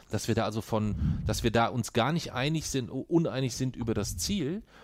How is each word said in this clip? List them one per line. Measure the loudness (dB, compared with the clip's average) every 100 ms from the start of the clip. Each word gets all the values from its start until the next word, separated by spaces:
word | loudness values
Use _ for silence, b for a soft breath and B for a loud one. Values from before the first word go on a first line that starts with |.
| B
Dass | -4 0
wir | 2
da | 2
also | -2
von, | -2 0 0 0 B B 0
dass | 0
wir | 2
da | 4 2
uns | 2 0
gar | 2 2
nicht | 2 -2
einig | -4 -2 -2 -2
sind, | -2 -2
u-, | -4 2
uneinig | 2 2 0 -2 0
sind | -4 -2
über | -2
das | 0 -2 -4
Ziel, | -2 0 0 -4 -8 B